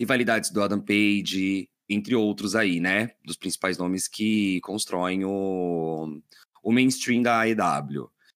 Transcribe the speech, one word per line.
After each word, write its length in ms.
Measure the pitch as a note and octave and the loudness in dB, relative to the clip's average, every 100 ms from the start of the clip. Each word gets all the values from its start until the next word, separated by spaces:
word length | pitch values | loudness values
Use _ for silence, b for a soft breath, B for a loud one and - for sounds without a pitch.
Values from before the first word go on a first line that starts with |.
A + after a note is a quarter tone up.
rivalidades 480 | A2+ B2+ A#2 A2 G#2 | 0 2 2 2 0
do 140 | G#2+ | 0
Adam 180 | G2+ G2+ | 0 0
Page, 880 | G2+ G#2 G#2 G2+ F2 F#2+ F#2+ G2 - _ - | 0 2 4 2 0 -2 0 -2 -6 _ -4
entre 280 | G#2 G#2 | -4 0
outros 420 | A#2+ G#2+ G2+ G#2 A2 | 2 2 0 -2 0
aí, 240 | G#2 E2+ | 2 2
né? 300 | F2 G2 A#2 _ | 2 0 -2 _
Dos 140 | - F2 | -12 -8
principais 400 | F#2+ - F#2+ F2 | -6 -4 -4 -2
nomes 320 | F2+ F#2 - | -2 -2 -4
que 540 | - G#2+ G#2+ G2+ F#2 | -4 0 2 2 0
constroem 640 | - G#2 - F#2 F2+ F#2+ F#2+ | -4 -8 -4 -2 -2 -2 -2
o, 960 | G2 G2 F#2 F2 E2+ D#2+ D#2+ D#2+ D2+ - b b _ | -2 -2 -2 -2 -2 -2 -4 -6 -10 -16 b b _
o 100 | G#2+ | 0
mainstream 480 | A#2+ C3 B2+ - A#2+ | 4 4 2 0 2
da 200 | A#2+ A#2 | 4 2
A 80 | A2+ | 2
E 60 | |
W. 540 | A2 F2 C#2+ C#2+ C#2+ A#1 _ b | 2 2 0 -2 -8 -10 _ b